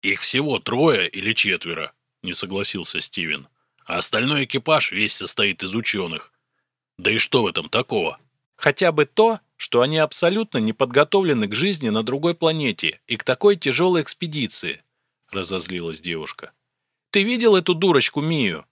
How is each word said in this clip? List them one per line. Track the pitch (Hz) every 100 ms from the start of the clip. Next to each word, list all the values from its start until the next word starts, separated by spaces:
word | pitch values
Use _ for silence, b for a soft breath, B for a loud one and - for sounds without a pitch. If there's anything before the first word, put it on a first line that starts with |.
"Их | 98 101
всего | - 135 147 120
трое | - 123 160 113 90
или | 95 98
четверо", | 113 101 90 85 80 73 _ _ _
не | 90
согласился | 82 95 95 98 98 80 78
Стивен. | - - 82 73 69 _ _ _
"А | - 127
остальной | - 110 123 147
экипаж | 131 135 120 156 -
весь | 95 104
состоит | - 95 - 101 90
из | 95
ученых. | 107 110 104 90 80 - _ _ _ _ _ _ _
Да | 92
и | 110
что | - 135
в | 107
этом | - 78
такого?" | 110 - 110 82 - _ _ _
"Хотя | _ - 233 180
бы | 156 147
то, | - 220 220 _ _
что | - 120
они | 131 156
абсолютно | 156 - 170 202 226 131
не | 110
подготовлены | 110 131 127 143 202 185 131 107
к | 107
жизни | 185 180 123
на | 107
другой | 113 139 165 170
планете | 165 160 143 98 80 - _
и | 117
к |
такой | - 127 208 202
тяжелой | 143 123 185 175
экспедиции", | 147 - 170 151 120 - 175 - _ _ _ _ _
разозлилась | 98 87 95 82 90 85 80
девушка. | 87 82 76 - - _ _ _ _ _ _
"Ты | 208
видел | 196 247 233 196
эту | 170
дурочку | 170 190 147 - -
Мию? | 156 160 110 80 -